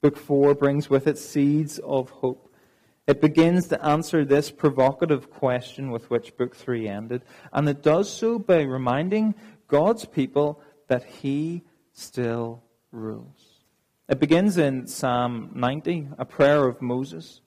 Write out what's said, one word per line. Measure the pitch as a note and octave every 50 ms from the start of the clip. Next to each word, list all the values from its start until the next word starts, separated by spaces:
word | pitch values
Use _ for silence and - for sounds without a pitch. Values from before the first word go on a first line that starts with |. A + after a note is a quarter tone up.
| -
Book | D3 D3 -
four | - - D3 C#3 C#3 C#3+ C#3+
brings | C#3+ C#3+ C#3 C#3 D3 D3 -
with | C#3 C3+ C3+
it | D#3 C#3+
seeds | - - - - D3+ C#3 C#3+ D3 D3+ D#3 C#3+ - -
of | - - C#3 C3+ B2+ B2+
hope. | - - - C3 B2+ - _ _ _ _ _ _ _ _ _ _ _ _ _
It | - C#3+ C#3+ -
begins | D3+ D3+ D#3+ D#3+ E3 F3 F3+ F3 -
to | D#3+ - -
answer | D3+ D3 D#3 D#3+ - - E3 D3
this | C3+ C#3 C#3+ C#3+ -
provocative | - - - D3+ C3+ B2+ C3 C3+ C3+ - F3 E3 D3+ C3 B2 -
question | - - - C3+ B2 B2 B2 - - - C#3 C3+
with | A#2+ A#2 B2 -
which | B2 A#2 - - -
book | _ B2+ B2 -
three | - - - B2 A#2 A2
ended, | G#2+ G2 G2+ A2 A2+ B2 B2 - _ - - - - -
and | - D3 D3
it | C#3+ C#3+ -
does | D#3 D3+ E3+ G3+ G#3 -
so | - - A3+ A#3 A#3
by | G3 - F#3 E3 D3+
reminding | C3+ B2+ C3 C3 B2 A#2+ C#3 D#3+ F#3 G3 G#3+ A3 A3 G3+ - - - - _ _
God's | _ - C#3+ D#3 G3 A#3 A#3 -
people | - _ - C#3 B2 - C#3+ D3 D3 D3 - _ _ _ _ _ _
that | C3+ B2 -
he | - - - - C#3 C#3 C#3+ D3+ E3 E3+ F3 - _ _ _ _ _ _
still | - - - _ - B2 A#2 A#2 A#2 A#2 A#2 A#2 A#2+ _ _ _ _ _ _
rules. | - A#2 A2 A2 G#2+ A2+ A#2 C#3 C#3 _ _ _ _ _ _ _ _ _ _ _ _ _ _
It | _ C3+ C3
begins | - D3 D#3 E3+ F#3+ G#3+ F#3+ F3
in | D#3 C#3 C3+ C3 B2 -
Psalm | - - - C3 B2 B2 B2 A#2+ A#2+ A#2 A2 - -
ninety, | - B2 B2 C3+ D3+ - E3+ F3 E3+ D3 C3+ D3 -
a | B2+
prayer | - - - C#3+ C#3 D3 D3+ C#3 B2+
of | A#2+ - C3
Moses. | B2 B2 B2+ C3+ C#3 - E2 - - - _ _